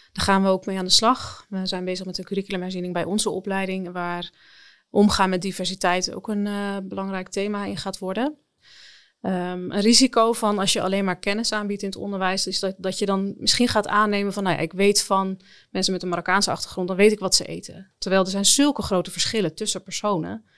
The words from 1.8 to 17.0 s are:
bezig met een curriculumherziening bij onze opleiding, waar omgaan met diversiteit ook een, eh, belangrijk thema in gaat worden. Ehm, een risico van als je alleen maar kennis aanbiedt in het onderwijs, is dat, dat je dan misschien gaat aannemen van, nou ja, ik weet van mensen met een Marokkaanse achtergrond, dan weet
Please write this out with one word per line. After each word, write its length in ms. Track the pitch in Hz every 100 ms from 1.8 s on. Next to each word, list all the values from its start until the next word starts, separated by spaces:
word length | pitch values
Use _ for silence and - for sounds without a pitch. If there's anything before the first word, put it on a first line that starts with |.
| 180
bezig 200 | 185 185
met 120 | 180
een 60 |
curriculumherziening 720 | 185 196 196 190 180 185 180
bij 100 | 180
onze 260 | 170 208 214
opleiding, 600 | 175 190 196 190 190 180
waar 400 | 180 175 175 180 - _ - - _ _
omgaan 400 | 202 208 - 190
met 120 | 185
diversiteit 720 | 190 180 180 190 185 180 180
ook 140 | - -
een, 200 | 208 208
eh, 300 | 202 202 196
belangrijk 460 | 190 190 190 190 185
thema 360 | - 202 208 202
in 120 | 196
gaat 200 | 196 185
worden. 380 | 185 190 269 302 _ _ _ - - - _ _
Ehm, 500 | 190 185 180 180 180
een 80 | 208
risico 520 | 208 233 254 - 226
van 260 | 233 214 208
als 140 | 190
je 80 | 214
alleen 240 | 185 196 196
maar 140 | 180
kennis 320 | - 202 226
aanbiedt 300 | 214 208 202
in 60 | 196
het 100 | 190
onderwijs, 500 | 202 196 185 190 190
is 120 | 185
dat, 160 | 190 190
dat 220 | 185 185
je 60 | 202
dan 300 | 196 196 -
misschien 300 | 220 - 240
gaat 200 | 220 208
aannemen 460 | 208 214 202 202
van, 100 | 196
nou 120 | 190 -
ja, 60 |
ik 120 | 165
weet 280 | 180 202 202
van 360 | - 196 190 190 _ - _
mensen 220 | - 185
met 100 | 185
een 60 | 185
Marokkaanse 420 | 175 170 190 196
achtergrond, 360 | 165 - - 180
dan 100 |
weet 140 | 185